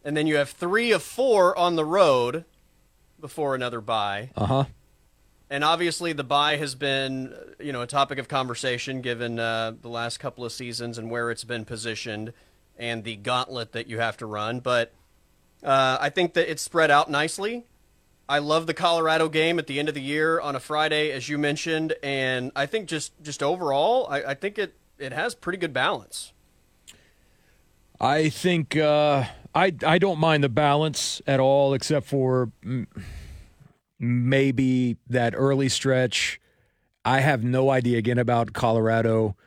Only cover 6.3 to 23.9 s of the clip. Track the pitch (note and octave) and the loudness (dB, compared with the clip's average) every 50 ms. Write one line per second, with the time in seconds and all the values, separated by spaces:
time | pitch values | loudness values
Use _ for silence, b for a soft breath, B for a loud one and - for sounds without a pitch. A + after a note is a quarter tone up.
6.3 | C#3 C#3+ D3 D3+ D3+ C#3+ D3+ C#3 C3 B2+ C#3+ C#3 C3+ C3+ C3+ C3+ C3+ C3 C3 B2+ | 0 2 2 2 0 0 -4 -6 -6 -4 -2 -2 0 -2 -2 -4 -6 -6 -8 -10
7.3 | - - - - - _ - D3 C3+ B2 A#2+ A#2+ C#3+ C#3+ C#3 - C#3+ C3+ B2+ - | -12 -18 -20 -20 -18 _ -10 -8 -6 -6 -8 -2 0 0 0 0 -2 -8 -8 -4
8.3 | D3+ C3+ C3 B2+ A#2 - - C3 B2 A#2+ - C#3 C3 C3 B2 B2 A#2+ A2+ A#2+ A#2 | -4 -4 -2 -4 -6 -4 -2 -4 -2 -2 -4 -8 -8 -6 -4 -4 -4 -4 -4 -4
9.3 | A#2 A#2 A2+ A2+ A2+ A2+ A2+ A2+ A2+ - - A#2 A#2 A#2 A#2 A#2 - - - C3+ | -4 -2 -2 -2 -2 -2 -4 -4 -6 -10 -14 -10 -8 -6 -6 -6 -8 -8 -10 -10
10.3 | - - B2 A#2 - - C3 A#2+ A#2 G#2+ A#2+ A#2+ A#2 A#2 A2+ A2+ A#2+ A#2+ A#2 A#2 | -10 -8 -10 -10 -10 -10 -12 -10 -10 -8 -8 -8 -8 -10 -10 -6 -6 -4 -4 -4
11.3 | A2+ - - A2+ B2 A#2 A2 - B2 G#2+ A2 A#2 A2 G#2+ - A#2 G#2+ G#2+ A2 A2+ | -6 -8 -8 -10 -8 -10 -8 -10 -12 -10 -8 -8 -8 -8 -8 -8 -8 -8 -8 -10
12.3 | A2+ b b b b b b b _ - A#2+ A#2 A#2 A2+ G2+ A#2 A2+ G2+ G2+ B2 | -14 b b b b b b b _ -10 -8 -6 -6 -6 -8 -10 -12 -8 -4 -2
13.3 | B2 B2 C3 - C3 B2 A2+ - - A2+ A#2 A#2 A2+ A2 A#2 A2+ G#2 - A#2+ G#2+ | -2 -2 -2 -4 -6 -10 -10 -8 -8 -10 -8 -6 -4 -2 -2 -2 -4 -6 -10 -8
14.3 | G#2+ G#2+ G#2+ A2 A#2+ B2 A#2+ B2+ B2 A#2+ A#2 - _ _ _ _ _ _ _ _ | -6 -6 -4 -4 -6 -4 -2 0 0 0 0 -2 _ _ _ _ _ _ _ _
15.3 | _ _ _ _ _ _ - C3+ C3+ C3+ C3 C3 C3 - D3+ D3 - F#3+ F3 E3+ | _ _ _ _ _ _ 0 2 2 4 4 2 2 0 -2 -2 0 0 -2 0
16.3 | - F3 D#3 - D#3 C3+ - - - E3+ D#3+ D3+ C#3+ D3 D3+ - D3 C#3+ D3+ D#3+ | 2 0 0 0 -2 -8 -8 -2 2 2 4 6 6 6 4 4 0 0 0 -2
17.3 | - - G3 G#3+ A#3+ A#3+ A#3 _ _ _ _ _ _ _ _ _ _ _ _ - | -4 -6 -6 -6 -6 -8 -12 _ _ _ _ _ _ _ _ _ _ _ _ -2
18.3 | C#3 D3 D3 D3 D#3 E3 E3 D#3+ D#3 - F#3 F3 E3+ E3 D#3+ D#3+ D#3+ D#3+ D#3+ D#3 | -2 0 2 2 0 0 0 -2 -4 0 2 2 2 2 2 2 2 2 2 2
19.3 | D3 D#3 D#3 E3 E3+ E3+ D3 - C3+ C#3+ D3 D3+ C#3+ C#3+ C3 C#3 D3 D3+ D#3 D#3+ | 2 0 2 2 0 -2 -4 -4 -4 -4 -4 -4 -4 -6 -6 -4 -2 0 0 0
20.3 | E3 - - D3 C#3 B2+ - - D3+ D3+ D#3 D#3 D#3 D3+ D3+ D#3 C3+ C3 A#2 C3+ | 0 0 -2 -4 -6 -8 -6 -4 -2 0 0 2 0 0 0 -2 -4 -6 -6 -6
21.3 | D3 D3 D3 C#3+ C#3+ D#3 - E3 D#3+ D#3+ D#3+ D#3 D#3+ - - C#3 C#3 C3+ C3 B2+ | -4 -2 0 -2 -2 -2 -2 -2 -2 -2 0 -2 -4 -4 -4 -4 -2 -2 0 0
22.3 | B2+ B2+ B2 C3 - C#3 C#3 C#3+ - A3 G3+ D3+ E3 D3+ - - _ _ D3+ D3 | -2 -2 -4 -6 -4 -4 -4 -2 -4 -6 -4 -4 -6 -6 -6 -10 _ _ -14 -14
23.3 | C#3+ - C#3+ C#3+ F3 F3+ F3+ D3 C3+ C#3 D#3 G#3+ | -8 -2 -2 -2 -2 0 -2 0 0 2 2 2